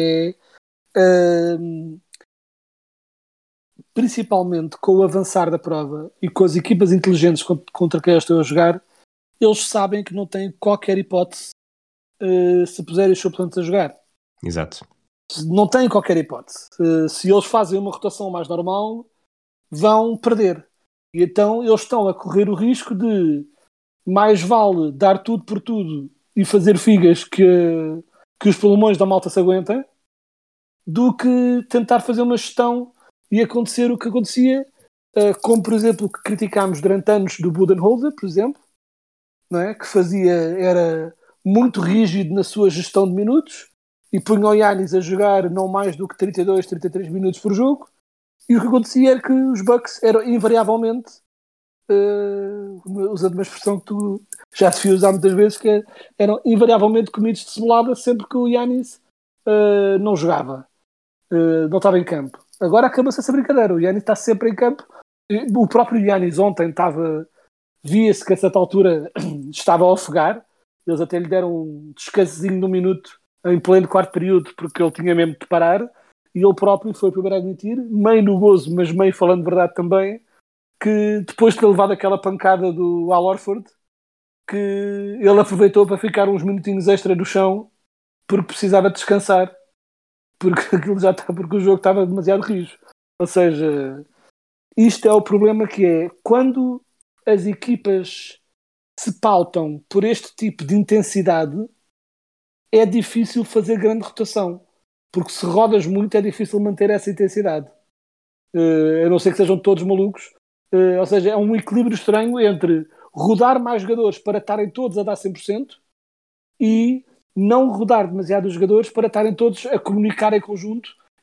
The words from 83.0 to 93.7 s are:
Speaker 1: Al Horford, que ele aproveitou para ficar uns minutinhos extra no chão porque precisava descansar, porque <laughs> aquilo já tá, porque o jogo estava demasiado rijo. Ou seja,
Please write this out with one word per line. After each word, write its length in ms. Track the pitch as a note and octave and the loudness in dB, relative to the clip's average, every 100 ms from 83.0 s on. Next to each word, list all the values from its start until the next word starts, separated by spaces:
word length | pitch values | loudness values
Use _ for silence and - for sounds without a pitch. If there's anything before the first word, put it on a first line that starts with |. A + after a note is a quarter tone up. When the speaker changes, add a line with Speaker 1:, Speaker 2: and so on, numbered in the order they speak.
| E3+ | 0
Speaker 1:
Al 140 | F3+ F3+ | 0 0
Horford, 400 | G3 - G#3 - _ _ _ _ _ _ _ - | -2 -6 -8 -10 _ _ _ _ _ _ _ -10
que 80 | G3+ G3+ G3 G3+ G3+ G3+ G#3 | -6 -4 -4 -6 -8 -10 0
ele 180 | G3+ G3+ | 4 6
aproveitou 460 | G#3 F#3+ G3+ G#3 G3 | 4 4 4 6 2
para 120 | G3 | 0
ficar 300 | A3 G#3 G3 | -4 0 0
uns 160 | G3 | 0
minutinhos 440 | F3 G3 G3+ G3 F3+ | -2 -4 -4 -2 2
extra 280 | G3 G3 F3+ | 2 2 -2
no 80 | |
chão 460 | F#3 G3 F#3+ G3+ A3+ _ _ _ _ _ - | -2 0 0 0 -8 _ _ _ _ _ -4
porque 200 | G3 F3 | -4 -4
precisava 420 | - G3+ G3 F#3+ | -4 2 4 4
descansar, 640 | - - G3+ G3 F#3 F#3 - _ _ _ _ _ _ _ - | 0 -2 0 2 2 0 -6 _ _ _ _ _ _ _ -4
porque 220 | F#3 E3+ | -2 -2
<laughs> 140 | - F#3 | -2 -2
aquilo 240 | D#3 G3 | -2 0
já 140 | F#3+ | 0
tá, 120 | F#3 - | 0 -4
porque 320 | F3 E3+ G3+ | -8 -4 -2
o 20 | |
jogo 180 | F#3+ F#3+ | 2 2
estava 280 | F#3+ G3 F3+ | 2 0 0
demasiado 360 | G3 E3+ G3 | -2 -2 -2
rijo. 360 | G3 G3 F3 - _ _ _ - | -2 -6 -8 -14 _ _ _ -8
Ou 80 | E3+ | -4
seja, 760 | F#3 F3 D3+ D#3 | 2 2 0 -2